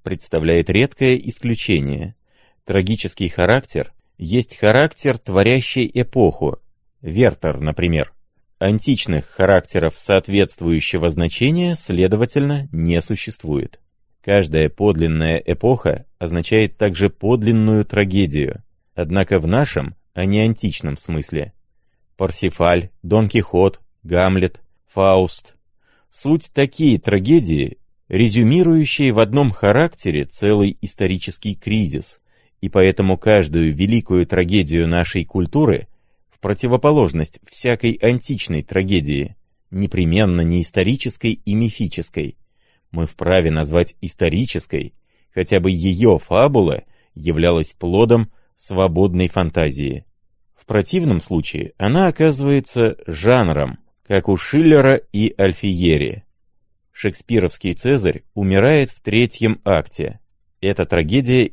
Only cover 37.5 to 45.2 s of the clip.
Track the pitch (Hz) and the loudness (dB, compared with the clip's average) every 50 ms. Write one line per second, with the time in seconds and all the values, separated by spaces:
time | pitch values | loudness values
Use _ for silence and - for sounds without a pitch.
37.5 | - - - 123 120 - - 117 - - - 117 123 123 - - 139 98 - - | -14 -6 -2 -2 -2 0 -2 -2 -2 0 0 0 0 -2 -4 -6 -8 -6 -6 -4
38.5 | 85 76 76 - - 95 95 95 98 87 73 71 73 69 71 - - - _ _ | -4 -6 -6 -4 -4 -2 0 0 0 0 0 -2 -4 -4 -4 -6 -10 -16 _ _
39.5 | _ _ _ _ 92 95 101 90 - 92 90 80 85 104 107 95 87 87 82 82 | _ _ _ _ -6 -4 -4 -2 -2 0 0 2 2 2 2 2 2 0 0 0
40.5 | 85 87 82 - - 98 92 101 131 131 - 113 - - - 117 110 - - 104 | 0 -2 -2 -2 -2 -2 0 0 -2 -2 -4 -8 -8 -4 -4 -4 -4 -4 -4 -2
41.5 | 101 110 117 110 - - 113 80 - - 82 - - 85 76 67 - - _ _ | -2 0 0 -2 -2 -4 -6 -6 -6 -8 -10 -8 -8 -8 -8 -8 -10 -16 _ _
42.5 | _ _ _ _ _ _ _ _ - 82 82 78 - - 80 85 92 92 85 80 | _ _ _ _ _ _ _ _ -6 -6 -6 -6 -6 -4 0 2 2 4 2 2
43.5 | 78 78 78 73 78 87 85 - - - - 85 - - 90 82 78 95 131 - | 0 0 -2 0 2 0 0 0 -4 -10 -12 -12 -4 -2 -2 0 0 0 -2 -4
44.5 | - 82 - - - 71 - - - _ _ _ _ _ | -6 -8 -8 -6 -8 -8 -8 -10 -14 _ _ _ _ _